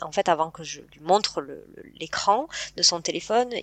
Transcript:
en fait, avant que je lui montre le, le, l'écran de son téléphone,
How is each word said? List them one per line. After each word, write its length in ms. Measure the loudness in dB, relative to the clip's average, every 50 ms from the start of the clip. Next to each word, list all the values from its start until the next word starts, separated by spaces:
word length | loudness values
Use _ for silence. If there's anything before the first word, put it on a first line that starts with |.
en 100 | -10 -2
fait, 160 | -2 0 2
avant 240 | 4 4 2 2 -2
que 120 | -4 -10 -12
je 180 | -12 -12 -14
lui 180 | -16 _ -20 -10
montre 380 | 2 4 4 4 4 0 -4 -6
le, 260 | -8 -8 -12 -14 -16 -20 -20
le, 60 | -20 -20 -20 -14 -12
l'écran 480 | -10 -8 -6 0 2 4 4 4 2 -4 -8 -10 -10 -10 -4
de 80 | 2 2
son 180 | 2 2 2
téléphone, 480 | -4 -4 -6 -6 -4 2 2 2 2 2 -4 -8